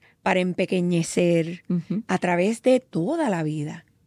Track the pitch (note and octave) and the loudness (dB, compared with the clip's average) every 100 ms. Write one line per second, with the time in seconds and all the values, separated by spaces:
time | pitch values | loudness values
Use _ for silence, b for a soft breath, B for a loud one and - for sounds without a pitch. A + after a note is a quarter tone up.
0 | b b - F#3 F3+ F3 F#3 F#3 F3 E3+ | b b -2 0 0 0 0 0 2 0
1 | E3 - F3 E3+ E3 F3+ - F3+ - F#3 | 0 2 2 2 0 -6 -4 -4 -2 -6
2 | - F#3 F3+ F3 F#3+ A#3 B3+ B3+ - E3+ | -4 -4 0 0 0 0 2 2 0 -4
3 | F3+ E4+ C#4 E3+ D#3 D#3 D3 E3 _ _ | -2 -2 -2 -2 -2 -4 -6 -10 _ _